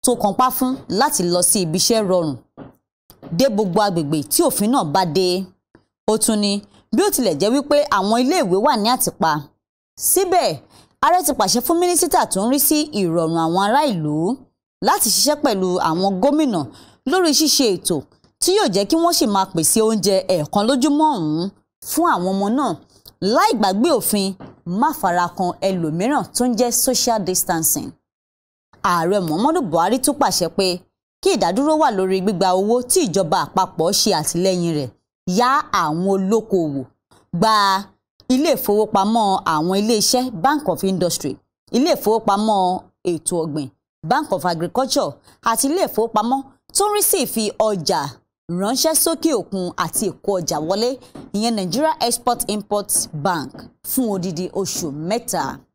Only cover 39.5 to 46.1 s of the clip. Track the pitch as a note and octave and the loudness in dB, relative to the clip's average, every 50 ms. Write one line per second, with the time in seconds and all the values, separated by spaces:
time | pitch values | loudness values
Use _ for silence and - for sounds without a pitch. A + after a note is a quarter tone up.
39.5 | D#3+ D3+ D#3+ F3 F#3+ G3 G#3 A3 A#3+ G#3+ G3 - - B3 B3+ B3+ A3 E3+ - C4 | 0 0 0 0 0 0 2 2 2 2 2 2 2 2 0 -2 -6 0 0 0
40.5 | D4+ D4 - F#3+ E3 - - F#3+ F#3+ E3+ F3+ E3+ E3 - - C#3 - - _ _ | 0 2 0 -2 -2 0 0 -2 0 0 0 -2 -2 -4 -6 -8 -8 -10 _ _
41.5 | _ _ _ - - A#3 C#4 F4+ D4 - - G#3 A3 A3+ A3 G#3 G3 G3+ G#3+ A3 | _ _ _ -2 0 2 2 2 2 0 2 0 0 2 2 0 0 0 2 0
42.5 | G#3+ G3 F#3 F3+ F#3 F3+ - - _ _ _ F3 F3 D3+ _ - F3+ E3+ D#3 - | 2 2 2 0 -2 -4 -8 -14 _ _ _ -4 -4 -4 _ -4 -4 -2 -2 -4
43.5 | C#3 D#3 C#3+ B2+ _ _ _ _ _ _ - D#3+ A#3+ D4 G#3 - G3+ F3 C#3+ F3+ | -4 -6 -8 -8 _ _ _ _ _ _ -4 -2 0 0 0 -2 -4 -2 -2 -2
44.5 | E3+ D#3+ E3+ F3 - A#3 C4+ B3+ - C#4+ G#3+ D3+ C3 _ _ - - _ - A3+ | -2 -2 -6 -4 -2 -2 -2 0 0 0 0 -2 -6 _ _ -20 -20 _ -4 -2
45.5 | A3+ A3 - C#4 D#4 G4 F4 - - - A3+ A3+ | -2 0 0 0 0 0 0 0 0 -2 -2 0